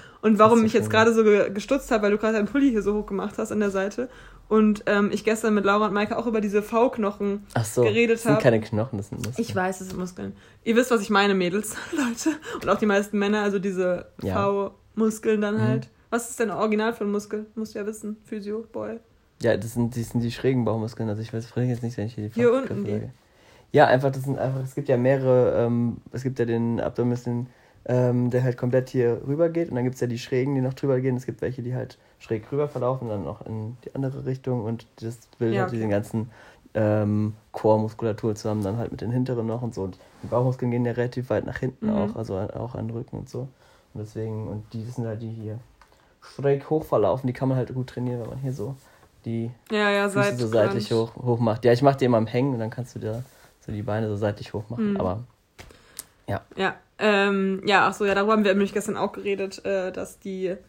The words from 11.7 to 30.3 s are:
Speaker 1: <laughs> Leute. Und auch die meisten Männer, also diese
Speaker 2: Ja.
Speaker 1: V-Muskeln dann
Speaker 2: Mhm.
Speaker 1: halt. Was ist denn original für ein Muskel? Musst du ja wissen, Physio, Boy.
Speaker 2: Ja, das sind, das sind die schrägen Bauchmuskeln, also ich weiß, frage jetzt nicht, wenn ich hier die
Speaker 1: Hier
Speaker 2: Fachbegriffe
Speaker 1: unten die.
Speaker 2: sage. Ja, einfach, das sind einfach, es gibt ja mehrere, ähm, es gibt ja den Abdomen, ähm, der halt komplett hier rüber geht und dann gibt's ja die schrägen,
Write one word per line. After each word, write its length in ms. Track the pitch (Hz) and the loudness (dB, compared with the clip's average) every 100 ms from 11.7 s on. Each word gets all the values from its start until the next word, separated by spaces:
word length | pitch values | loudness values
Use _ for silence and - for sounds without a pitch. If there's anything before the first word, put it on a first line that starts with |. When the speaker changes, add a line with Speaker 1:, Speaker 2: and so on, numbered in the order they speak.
| - | -8
Speaker 1:
<laughs> 80 | - | -6
Leute. 460 | 320 247 233 320 302 - 453 | -2 -2 -2 -2 -4 -6 -4
Und 80 | - | 0
auch 80 | 202 | 2
die 60 | 214 | 2
meisten 340 | 202 208 208 | 2 0 0
Männer, 220 | 202 214 | 0 2
also 180 | 202 196 | 0 0
diese 460 | 190 185 180 180 - - | -2 0 0 -2 -6 -8
Speaker 2:
Ja. 140 | 190 190 | -2 0
Speaker 1:
V-Muskeln 1000 | 202 202 196 - _ - 220 214 226 214 | 0 0 -4 -8 _ 0 0 0 0 0
dann 140 | 208 214 | 2 0
Speaker 2:
Mhm. 60 | 233 | 2
Speaker 1:
halt. 220 | 254 - _ - | 0 -4 _ -6
Was 180 | 240 - | -4 -4
ist 100 | - | -4
denn 100 | 226 | -2
original 440 | 165 220 214 220 | 0 0 2 0
für 100 | 226 | -2
ein 80 | 208 | -2
Muskel? 360 | 202 208 214 214 - | -2 -4 -8 -8 -8
Musst 200 | 214 220 | -8 -8
du 40 | |
ja 60 | 202 | -8
wissen, 300 | 220 208 214 | -8 -10 -12
Physio, 400 | - 214 202 214 220 | -10 -10 -8 -8 -8
Boy. 280 | 226 208 226 _ _ _ - | -10 -10 -10 _ _ _ -2
Speaker 2:
Ja, 160 | 120 107 | 0 0
das 160 | 113 | 0
sind, 200 | 120 117 120 | -2 -2 -2
das 120 | 113 | -4
sind 100 | 123 | -2
die 100 | 117 | -2
schrägen 320 | 117 135 131 | 0 0 2
Bauchmuskeln, 460 | 113 110 110 - 113 | 2 0 -4 -4 -4
also 120 | 104 | -4
ich 120 | 113 | -6
weiß, 120 | 113 117 | -8 -6
frage 200 | - 127 | -2 0
jetzt 160 | 120 | 0
nicht, 140 | 117 120 | -4 -4
wenn 80 | 107 | -6
ich 80 | 117 | -6
hier 140 | 107 | -6
die 40 | |
Speaker 1:
Hier 120 | 226 240 | 2 2
Speaker 2:
Fachbegriffe 200 | 254 262 | 2 0
Speaker 1:
unten 120 | 202 202 | -6 -4
die. 60 | |
Speaker 2:
sage. 160 | 104 110 - _ _ - - _ | -4 -6 -14 _ _ -20 -20 _
Ja, 120 | 135 147 | 6 8
einfach, 220 | 127 139 | 6 2
das 140 | 135 | -2
sind 160 | 135 139 | -4 -2
einfach, 220 | 127 135 | -2 -4
es 120 | 131 - | -6 -4
gibt 120 | 139 | 0
ja 80 | 123 | 2
mehrere, 720 | 127 139 131 127 120 - 117 | 4 4 4 4 4 4 2
ähm, 320 | 120 120 - - | 2 0 -2 -8
es 100 | - | -8
gibt 160 | 131 131 | -4 -2
ja 60 | 117 | 0
den 340 | 117 117 117 | 0 0 0
Abdomen, 680 | - - 120 120 123 120 123 _ _ _ | -2 0 0 -2 -4 -4 -6 _ _ _
ähm, 460 | - 123 123 123 123 | -2 2 2 2 2
der 140 | 123 | 2
halt 120 | 127 120 | 0 0
komplett 300 | 123 127 127 | 0 2 2
hier 320 | 131 117 117 135 | 2 2 0 -2
rüber 220 | 143 170 | 0 0
geht 200 | 165 170 | 0 -2
und 60 | 123 | -2
dann 80 | |
gibt's 160 | 127 127 | -2 -2
ja 80 | 120 | -4
die 120 | 117 | -4
schrägen, 360 | - | -4